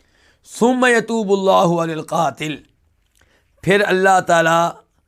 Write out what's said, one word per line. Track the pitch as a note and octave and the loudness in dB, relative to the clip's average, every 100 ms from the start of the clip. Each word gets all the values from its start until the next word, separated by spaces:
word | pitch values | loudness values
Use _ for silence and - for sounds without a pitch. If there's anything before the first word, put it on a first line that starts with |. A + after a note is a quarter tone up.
| _ _ _ _ - - | _ _ _ _ -14 -2
ثم | A#3 B3+ B3+ | 0 2 2
یتوب | A#3 A3+ A3+ G3 | 0 0 -4 -2
اللہ | G3 F#3+ F#3 F#3 E3+ | -2 2 2 2 0
علی | E3 | -4
القاتل، | D#3 - E3+ D#3 - D#3 C3+ _ _ _ _ _ _ _ _ _ _ | -8 -6 -4 -4 -4 -10 -12 _ _ _ _ _ _ _ _ _ _
پھر | D#3+ G3+ F#3+ | 0 0 2
اللہ | F#3 F#3+ F#3 | 0 2 2
تعالیٰ | F3 E3+ E3 E3 E3+ - _ _ | 2 0 2 0 -2 -6 _ _